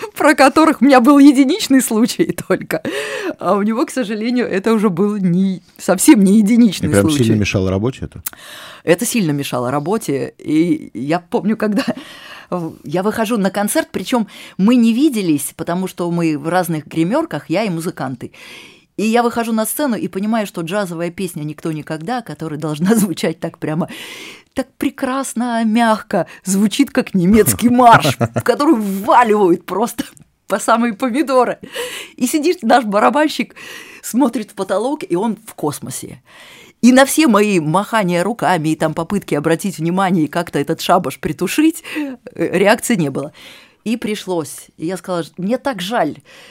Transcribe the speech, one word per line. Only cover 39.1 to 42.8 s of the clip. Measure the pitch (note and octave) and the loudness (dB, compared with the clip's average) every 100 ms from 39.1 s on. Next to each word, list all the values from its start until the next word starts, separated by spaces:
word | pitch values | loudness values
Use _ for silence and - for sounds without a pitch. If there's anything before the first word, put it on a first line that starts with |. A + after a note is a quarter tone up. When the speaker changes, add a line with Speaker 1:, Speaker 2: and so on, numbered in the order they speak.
| G3+ - D3 | -4 -2 -2
Speaker 1:
обратить | D#3 E3 G3+ D#3 | 0 -2 -2 -4
внимание | D#3+ F3+ G3 F#3+ D3+ | -2 0 0 0 0
и | |
как-то | F3 F3 D#3 | -2 -4 -4
этот | C#3+ E3 | -4 -4
шабаш | - F#3 D3 - | 2 2 0 -6
притушить, | F3 C#3+ F3+ - D#4 - - D#4 | -8 -6 -4 0 0 0 -10 -8
э, | C#4+ B3+ - - E3 F3 | -8 -10 -16 -6 -4 0
реакции | G3 A3+ | 2 2